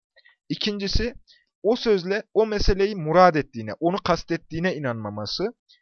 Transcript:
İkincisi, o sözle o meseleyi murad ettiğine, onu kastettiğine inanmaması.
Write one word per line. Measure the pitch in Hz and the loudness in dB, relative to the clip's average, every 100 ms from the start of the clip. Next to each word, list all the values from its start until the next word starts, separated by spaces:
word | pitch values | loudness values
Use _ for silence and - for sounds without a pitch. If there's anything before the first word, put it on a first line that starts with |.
| _ _ _ _ - | _ _ _ _ -10
İkincisi, | - 214 208 196 - 233 - _ _ _ _ | -6 -6 -4 -2 -2 -2 -8 _ _ _ _
o | 202 247 | -2 0
sözle | 220 196 175 208 - | 2 0 0 -6 -2
o | 196 220 | 0 0
meseleyi | 208 214 190 202 202 | 2 2 2 0 -2
murad | 151 175 180 156 | 2 6 6 6
ettiğine, | 127 113 107 98 | -4 -8 -8 -2
onu | 170 196 | -2 0
kastettiğine | - 165 - 165 - 160 185 135 | 0 -2 -2 -8 -6 -4 -4 -2
inanmaması. | 131 113 104 104 104 - 208 - _ _ | -6 -6 -8 -8 -8 -6 -6 -8 _ _